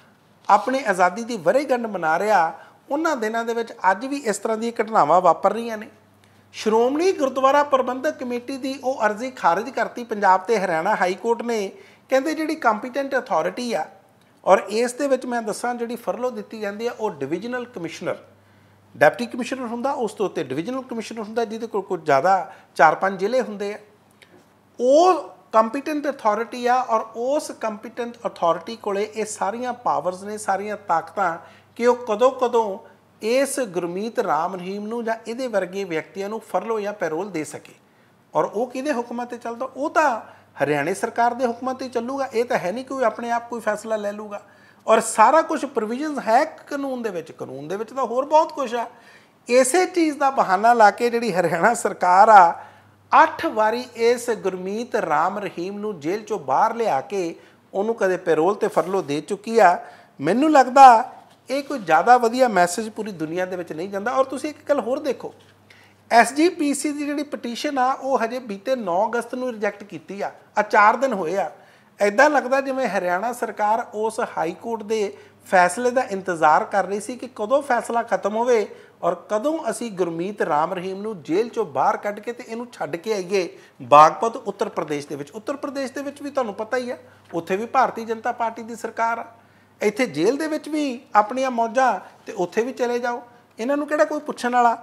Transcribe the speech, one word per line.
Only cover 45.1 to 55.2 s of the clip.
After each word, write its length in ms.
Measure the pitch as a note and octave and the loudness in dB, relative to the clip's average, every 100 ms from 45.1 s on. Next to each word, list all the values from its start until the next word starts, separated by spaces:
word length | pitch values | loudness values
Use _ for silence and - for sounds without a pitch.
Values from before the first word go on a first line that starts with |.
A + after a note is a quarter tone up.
| - A3 D#4 | 6 6 6
ਕੁਛ 220 | D#4+ D#4 | 4 -4
ਪ੍ਰੋਵੀਜ਼ਨਸ 540 | C4+ A#3+ G#3+ B3 D#4 C4+ G3 | -4 -4 -4 -6 -6 -6 2
ਹੈ 180 | A#3 | 2
ਕਾਨੂੰਨ 580 | D#4 - - C#4+ C#4 B3+ | 2 -6 -10 -8 -6 -6
ਦੇ 80 | A3+ | -6
ਵਿੱਚ, 220 | F3 D3+ | -8 -12
ਕਾਨੂੰਨ 360 | - B2+ C3+ D3 | -14 -12 -12 -10
ਦੇ 80 | G3 | -8
ਵਿੱਚ 160 | A3+ | -8
ਤਾਂ 120 | C4+ | -6
ਹੋਰ 200 | A#3 A#3+ | -4 -2
ਬਹੁਤ 280 | C#4+ D#4 D#4+ | 2 2 2
ਕੁਛ 220 | D4+ B3 | -2 -4
ਆ। 120 | A#3 A3+ - - - _ _ - | -4 -6 -12 -20 -20 _ _ 2
ਇਸੇ 360 | B3 B3+ F4+ F4+ | 4 4 4 2
ਚੀਜ਼ 320 | F4+ D#4 D4 | 2 0 2
ਦਾ 120 | C#4 | 0
ਬਹਾਨਾ 420 | C#4 F3+ F#3+ A3+ | 2 2 4 6
ਲਾ 180 | A#3+ G#3 | 8 6
ਕੇ 200 | G3+ A#3+ | 6 -2
ਜਿਹੜੀ 220 | A#3 A#3 | 0 -2
ਹਰਿਆਣਾ 420 | F3 E3+ E3 G3+ | 0 0 4 2
ਸਰਕਾਰ 540 | A#3 G#3 F#3 F3+ F#3 A3 | 2 -2 0 4 8 10
ਆ, 260 | G#3 E3+ - - - _ _ - | 10 10 4 -10 -20 _ _ 2
ਅੱਠ 320 | B3 D#4+ - D#4+ | 6 6 2 -4
ਵਾਰੀ 380 | A3 G#3+ A#3 B3 A#3 | 0 0 0 -6 0
ਇਸ 320 | A#3 A#3+ A#3+ G#3+ | 2 2 -2 -4
ਗੁਰਮੀਤ 520 | F3+ F3+ F#3 G#3 A#3+ A3 | -4 -4 -6 -6 -4 -4
ਰਾਮ 420 | F3 D3+ | 0 2